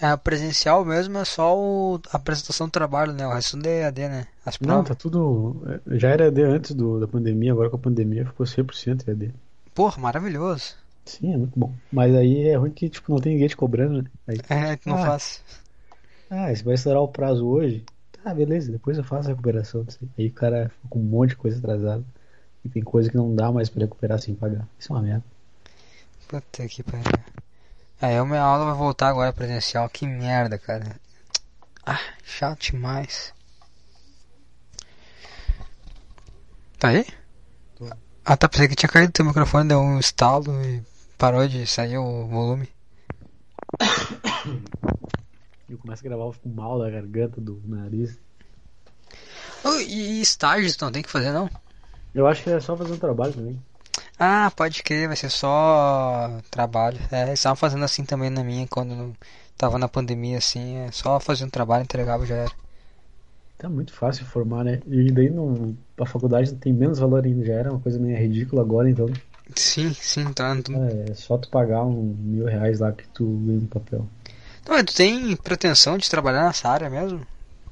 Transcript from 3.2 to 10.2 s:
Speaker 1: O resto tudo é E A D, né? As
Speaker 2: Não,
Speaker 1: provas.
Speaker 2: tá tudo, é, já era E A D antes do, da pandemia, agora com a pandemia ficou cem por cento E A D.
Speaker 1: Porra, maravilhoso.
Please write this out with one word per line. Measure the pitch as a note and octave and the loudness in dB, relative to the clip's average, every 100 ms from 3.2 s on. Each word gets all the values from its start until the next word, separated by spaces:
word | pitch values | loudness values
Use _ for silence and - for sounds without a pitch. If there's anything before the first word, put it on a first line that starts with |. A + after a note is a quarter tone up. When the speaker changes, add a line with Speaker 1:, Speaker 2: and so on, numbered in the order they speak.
| C3+ | -4
Speaker 1:
O | |
resto | A#2+ - C#3+ | -4 -4 -4
tudo | D#3+ | -2
é | E3 | 0
E | D3+ | -2
A | |
D, | C3 C#3+ | -4 -6
né? | C3+ B2 - - | -6 -10 -12 -10
As | - | -4
Speaker 2:
Não, | C#3 G3 | 2 2
Speaker 1:
provas. | C#3+ | 2
Speaker 2:
tá | B2+ | -2
tudo, | E3 E3+ D3+ A2+ A2+ - - - - | -2 0 2 2 0 -4 -8 -8 -4
é, | A#2+ | 2
já | B2+ | 4
era | D3+ D#3 | 6 6
E | |
A | |
D | C3+ | 6
antes | D3 D3 - C#3 | 4 2 0 -2
do, | A#2 A2 | 0 0
da | G#2+ | -2
pandemia, | A#2+ A2+ A2 B2 | -2 0 2 2
agora | A#2 A#2 | 2 2
com | B2 | 0
a | |
pandemia | B2+ A#2 G#2+ A2 B2+ | 0 0 0 -2 -4
ficou | - B2+ | -4 -4
cem | - C3 | -2 -2
por | - | -4
cento | B2 C3 A2+ | -4 -4 -4
E | |
A | |
D. | G#2+ G#2+ - - - - | -4 -6 -10 -18 -20 -8
Speaker 1:
Porra, | - G3+ C#3 | 0 0 0
maravilhoso. | B2 C#3+ | -4 -2